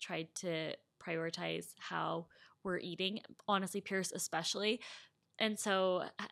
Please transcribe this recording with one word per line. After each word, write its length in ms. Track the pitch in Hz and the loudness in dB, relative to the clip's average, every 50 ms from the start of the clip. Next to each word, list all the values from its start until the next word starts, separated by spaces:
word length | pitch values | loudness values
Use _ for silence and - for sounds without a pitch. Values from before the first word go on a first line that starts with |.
tried 340 | - - 175 160 160 - - | -8 -4 -2 -4 -4 -4 -6
to 380 | - 190 175 165 160 160 156 - - _ _ _ - | -4 -2 0 0 0 0 -2 -4 -8 _ _ _ -10
prioritize 680 | - 175 165 165 165 165 - 180 170 165 165 170 170 - - - | -4 -2 -2 0 -2 -2 -2 -2 -2 0 0 -2 -4 -8 -10 -12
how 480 | - - 175 165 165 160 165 165 165 - - - - - - _ | -8 -4 -2 0 0 0 0 -2 -4 -8 -14 -20 -20 -20 -16 _
we're 160 | - 190 175 - | -4 -2 -2 -2
eating, 420 | - 180 170 180 190 190 208 - - - - - - - | -2 -4 -2 0 0 0 -2 -4 -8 -12 -18 -6 0 2
honestly, 320 | 202 190 190 185 - 202 | 2 2 2 0 -2 -4
Pierce 320 | 196 - 196 190 180 - | -2 0 0 0 0 0
especially. 680 | - 175 - - - 160 165 - - 196 208 214 247 226 - - - - - - _ _ _ _ _ - | -2 -4 -2 0 0 0 0 0 0 2 2 2 2 2 -2 -8 -14 -14 -16 -20 _ _ _ _ _ 0
And 200 | 220 214 214 - | 0 2 2 2
so, 460 | - 208 190 190 185 185 180 175 - - - - | 2 4 4 6 6 6 6 4 2 -2 -6 -8
h-, 80 | 202 - | -8 -8